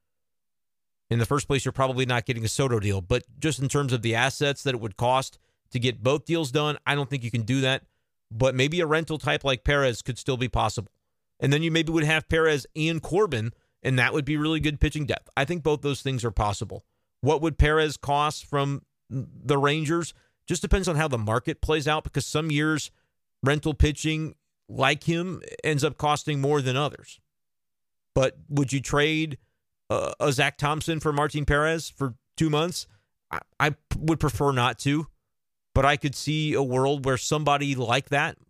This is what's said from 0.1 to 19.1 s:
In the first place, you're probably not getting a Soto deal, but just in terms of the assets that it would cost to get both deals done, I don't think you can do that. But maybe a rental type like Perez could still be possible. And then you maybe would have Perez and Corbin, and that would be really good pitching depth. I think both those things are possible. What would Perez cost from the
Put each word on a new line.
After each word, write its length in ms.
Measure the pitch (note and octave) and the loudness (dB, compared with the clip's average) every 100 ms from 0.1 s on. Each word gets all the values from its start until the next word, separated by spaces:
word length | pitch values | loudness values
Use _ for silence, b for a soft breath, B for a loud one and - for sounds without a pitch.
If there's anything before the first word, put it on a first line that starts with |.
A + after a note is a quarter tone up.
| _ _ _ _ _ _ _ _ _ - | _ _ _ _ _ _ _ _ _ -4
In 80 | A#2 | 0
the 80 | A2+ | 2
first 220 | C#3+ - | 0 0
place, 160 | C#3 | 0
you're 80 | C3 | 0
probably 340 | - C3 B2+ B2+ | -2 0 0 0
not 200 | A#2+ - | -2 -2
getting 180 | A#2 | -4
a 60 | A2 | -2
Soto 300 | - C#3 A#2 | 0 0 0
deal, 220 | G#2 G2 | 0 -2
but 220 | F2 B2 - - | 0 -2 -4 -4
just 200 | D#3+ C#3+ | -4 -2
in 100 | C3+ | 0
terms 240 | D3 C#3 | 0 0
of 80 | B2 | 0
the 120 | A2+ | 0
assets 500 | A2+ C3 - C#3+ C3+ | 2 0 0 -2 0
that 120 | C#3 B2 | -2 -4
it 60 | |
would 160 | A2 - | -4 -2
cost 420 | A#2+ C3 C3 - _ _ _ | 0 2 0 -8 _ _ _
to 80 | B2+ | -2
get 240 | B2 A2+ | -2 0
both 220 | A2 D3 - | 0 0 0
deals 260 | E3 D3 | -2 0
done, 260 | C#3+ D3+ C#3+ - | 0 0 -2 -2
I 80 | |
don't 160 | C#3+ C3 | -2 -2
think 140 | C#3 | -4
you 80 | A#2 | -4
can 120 | A#2+ | -2
do 180 | G#2+ C3 | 0 2
that. 220 | C3 C3+ - _ _ _ _ | 2 0 -4 _ _ _ _
But 220 | A2+ C3 B2+ | -2 0 2
maybe 240 | C#3 F3 | 0 0
a 60 | D#3+ | 0
rental 320 | D#3+ D#3 D#3 | 0 -2 -4
type 260 | - D3 | -2 -2
like 200 | C#3 C3 | 0 0
Perez 380 | - D3 C3+ A2 | 2 2 2 0
could 160 | - A#2+ | -6 -6
still 200 | - B2+ | -4 -2
be 100 | B2 | -2
possible. 440 | A2+ A2+ G#2+ G2 _ _ _ _ _ | 0 0 -2 -10 _ _ _ _ _
And 140 | C3+ | 2
then 100 | D3 | 2
you 80 | E3 | 4
maybe 200 | D#3+ D#3 | 2 2
would 140 | E3 D3+ | 2 2
have 240 | D#3+ - | 2 2
Perez 360 | D#3+ D#3+ D3+ - - | 2 4 2 -2 -4
and 260 | D#3+ E3 | -2 -2
Corbin, 520 | - F#3 G#3+ B2 A2+ - _ _ | -2 2 2 0 -4 -8 _ _
and 160 | A#2+ B2+ | 0 2
that 140 | B2 | 2
would 100 | B2+ | 2
be 140 | C#3+ D3+ | -2 -2
really 240 | D3+ D#3+ | 0 0
good 180 | D3+ D3 | -2 0
pitching 260 | D#3 D3+ C#3+ | 0 0 -4
depth. 240 | - - - | -4 -4 -4
I 80 | |
think 200 | C#3+ D3+ | -2 -2
both 180 | D3 D3 | 0 0
those 200 | C#3+ C#3 | -2 -4
things 220 | C3+ C3 | -4 -4
are 80 | A#2+ | -2
possible. 540 | G#2 G#2+ G2+ G#2 F#2 - _ _ _ | 0 -2 -2 -8 -12 -18 _ _ _
What 220 | B2 D#3 | 0 2
would 160 | D#3+ C#3+ | 2 4
Perez 400 | D3+ D#3 D#3 C3 | 4 4 2 -2
cost 480 | - C#3+ D3 - - | -2 0 0 -2 -4
from 380 | C#3+ C#3 C#3 - _ | -2 -2 -4 -10 _
the 480 | - | -10